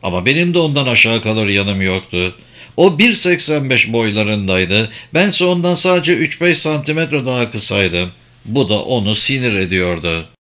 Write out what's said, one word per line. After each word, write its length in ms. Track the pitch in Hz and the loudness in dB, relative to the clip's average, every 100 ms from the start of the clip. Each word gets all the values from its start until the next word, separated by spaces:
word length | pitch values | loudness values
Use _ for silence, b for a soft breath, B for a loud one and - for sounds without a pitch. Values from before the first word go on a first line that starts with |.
Ama 240 | 95 90 92 | -4 -2 0
benim 280 | 147 175 | 0 2
de 40 | 175 | 2
ondan 280 | 160 143 131 | 0 0 0
aşağı 360 | 117 113 113 | 2 2 2
kalır 260 | 107 110 104 | 0 -2 0
yanım 340 | 101 98 98 | 0 0 -2
yoktu. 520 | 95 95 - 87 90 - B B B - | -2 -2 -4 -4 -4 -6 B B B 2
O 220 | 185 151 | 2 4
bir 140 | 233 | 2
seksen 580 | 220 180 175 151 151 135 | 2 0 0 0 -2 0
beş 220 | 123 110 | 0 0
boylarındaydı. 1000 | 117 113 104 107 104 95 92 90 101 113 B B | 0 0 0 0 0 0 0 2 0 0 B B
Bense 300 | 151 202 - | 0 0 2
ondan 300 | 180 180 175 | 0 2 0
sadece 380 | 175 185 180 170 | 2 2 2 2
üç 280 | 175 160 - | 0 0 0
beş 180 | 175 165 | 0 0
santimetre 680 | 156 151 147 156 160 147 127 | 0 -4 -2 -2 -2 -2 -2
daha 240 | 123 117 | -2 -2
kısaydım. 600 | 110 95 104 92 87 90 - _ - | -2 -2 0 0 0 -4 -8 _ -20
Bu 240 | - 123 107 | -4 -2 0
da 140 | 104 | 0
onu 320 | - 123 104 | 0 -2 0
sinir 400 | 107 - 135 123 | 0 0 0 0
ediyordu. 760 | 101 92 92 90 85 82 82 82 _ | 0 0 0 0 -2 -4 -6 -8 _